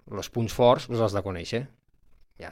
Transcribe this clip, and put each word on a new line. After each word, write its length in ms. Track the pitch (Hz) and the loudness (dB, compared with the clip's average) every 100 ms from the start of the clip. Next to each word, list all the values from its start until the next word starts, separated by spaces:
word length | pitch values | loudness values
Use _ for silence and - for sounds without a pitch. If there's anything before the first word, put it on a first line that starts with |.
| - | -12
los 200 | 104 - | -10 -6
punts 240 | 120 113 | -4 -4
forts 340 | - 120 127 - | 4 6 6 0
los 120 | 117 | 0
has 100 | 110 | 0
de 80 | 98 | 0
conèixer. 440 | 95 90 85 117 139 _ _ _ _ - _ _ | -4 -8 -6 -6 -6 _ _ _ _ -20 _ _
Ja 80 | 85 | -18